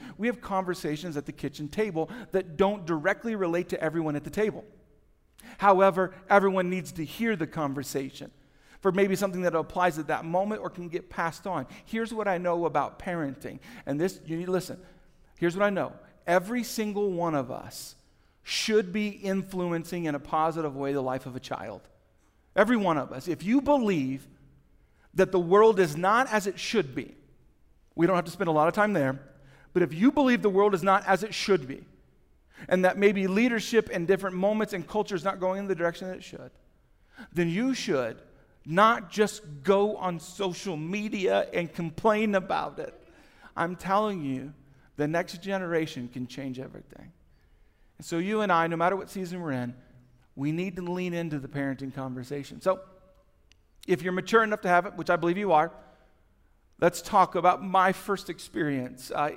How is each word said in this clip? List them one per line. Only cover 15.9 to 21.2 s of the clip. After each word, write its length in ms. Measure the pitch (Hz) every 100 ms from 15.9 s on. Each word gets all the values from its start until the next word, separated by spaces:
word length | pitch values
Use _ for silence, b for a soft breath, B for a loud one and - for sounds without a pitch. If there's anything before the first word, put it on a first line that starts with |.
| - B B -
Every 360 | 180 185 247
single 460 | 226 - 208 202 202
one 260 | 170 170 147
of 160 | 123
us 440 | 131 - - - - _ _ _ _
should 480 | - - - 214 185
be 180 | 208 208
influencing 960 | 202 196 196 190 185 175 170 165 180 160
in 100 | 143
a 40 |
positive 560 | - 160 160 165 151 135
way 180 | 139
the 80 | 139
life 260 | 127 131